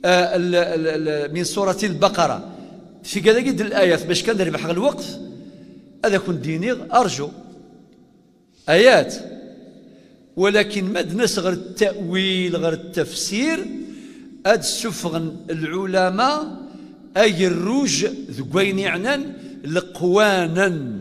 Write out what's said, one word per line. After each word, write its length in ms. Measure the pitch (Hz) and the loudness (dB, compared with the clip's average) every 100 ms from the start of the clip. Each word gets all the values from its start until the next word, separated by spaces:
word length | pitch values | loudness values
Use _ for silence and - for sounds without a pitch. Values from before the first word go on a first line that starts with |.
| 175 | 4
آه، 300 | 180 175 185 | 4 4 0
ال-، 200 | 175 175 | 2 2
ال-، 520 | 175 165 160 156 156 | 2 0 -2 -2 -2
ال-، 260 | 151 143 | -2 -4
من 100 | 160 | -4
سورة 340 | 170 - 196 190 | -4 -2 -2 0
البقرة. 680 | 208 156 190 190 156 120 - - - - - - | -2 2 2 4 0 0 -8 -16 -18 -20 -20 -20
في 180 | - 202 | -8 2
كذا 160 | 180 226 | 4 4
قد 240 | 262 175 | 2 -2
الآيات 440 | 208 202 185 160 139 | 0 4 4 4 2
باش 180 | 175 | -2
كان 140 | - 220 | 0 0
ربح 280 | 175 151 160 | 0 -2 -4
الوقت، 540 | 170 262 - - - - - - - - - - - 226 | 0 0 0 -10 -12 -14 -16 -18 -20 -20 -20 -20 -2 0
هذا 120 | 196 | 0
كنت 220 | 185 165 | 0 -4
ديني 320 | 131 160 208 | -4 -4 -2
أرجو 580 | 247 - 233 214 127 147 - - - - - - _ _ _ _ _ _ _ - | -4 2 2 2 -2 -8 -10 -20 -20 -20 -20 -20 _ _ _ _ _ _ _ 2
آيات، 460 | 165 247 214 - - - - - - - - - - - - _ - | 6 8 8 4 -6 -12 -16 -18 -20 -20 -20 -20 -20 -20 -20 _ 2
ولكن 580 | 196 208 202 208 185 | 4 4 2 0 -2
ما 80 | 180 | -2
دناش 380 | 160 185 233 - | -2 0 0 2
غير 140 | 180 | 0
التأويل، 1000 | 175 - - 208 196 175 185 190 185 180 165 | -2 -6 0 0 2 -2 0 0 0 0 0
غير 180 | 165 | -2
التفسير، 920 | 160 180 175 147 - - 202 294 320 - - - - - - - - 190 | -2 -6 -4 -4 -4 -4 -2 0 -2 -4 -10 -12 -14 -18 -20 -20 -4 -2
أد 180 | 226 | -2
سفغن 720 | - - 233 156 175 160 160 - - | -4 -6 -6 -6 -6 -6 -6 -10 -10
العلماء 1160 | 165 156 175 190 185 185 190 254 302 302 - - - - - - 185 | -8 -6 -6 -2 0 0 2 0 0 -6 -12 -16 -18 -20 -20 -6 4
أي 300 | 220 170 185 | 4 4 2
الروج 580 | 170 180 262 269 143 202 269 - | 2 0 0 0 0 -2 -4 -10
ذكوين 480 | 113 127 170 196 190 | -10 -2 0 2 0
يعنان 540 | 196 170 220 285 277 - - - | -2 -2 -2 -2 -4 -12 -16 -14
لقوانا 1300 | 143 170 - - 180 190 214 190 170 165 196 165 127 104 | -2 -2 -2 -4 2 4 4 4 0 2 0 0 -6 -8